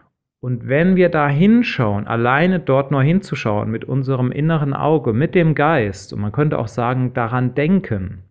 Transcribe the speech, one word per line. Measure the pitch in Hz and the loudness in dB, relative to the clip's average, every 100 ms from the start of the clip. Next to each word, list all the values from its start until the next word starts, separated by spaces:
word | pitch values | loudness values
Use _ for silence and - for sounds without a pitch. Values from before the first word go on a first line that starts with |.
| _ _ _ _ | _ _ _ _
Und | 127 120 113 | -8 -6 -2
wenn | 139 180 185 | 0 2 4
wir | 175 | 4
da | 165 143 | 2 0
hinschauen, | 143 196 233 247 - 110 101 104 | 2 4 4 2 -2 0 -2 -2
alleine | 117 120 139 175 185 | 0 2 2 2 0
dort | - 135 139 | 2 0 2
nur | 143 | 0
hinzuschauen, | 139 185 - 151 113 104 107 | 2 2 -2 -4 -2 -2 -2
mit | 110 | -4
unserem | - 131 131 131 127 | -4 -4 -2 -2 -2
inneren | 143 156 165 143 | 0 0 0 -2
Auge, | - 147 156 127 | -2 0 0 2
mit | 110 165 185 | 0 0 2
dem | 160 | 2
Geist, | 139 147 160 104 90 - | 2 2 2 0 -4 -6
und | - | -6
man | 104 | -4
könnte | 143 151 - | -2 0 0
auch | 113 | -2
sagen, | - 120 127 127 | -2 -2 -2 -2
daran | 127 117 123 123 | -2 -2 -2 -2
denken | 127 151 190 190 101 92 - - | 0 2 0 0 -4 -6 -10 -18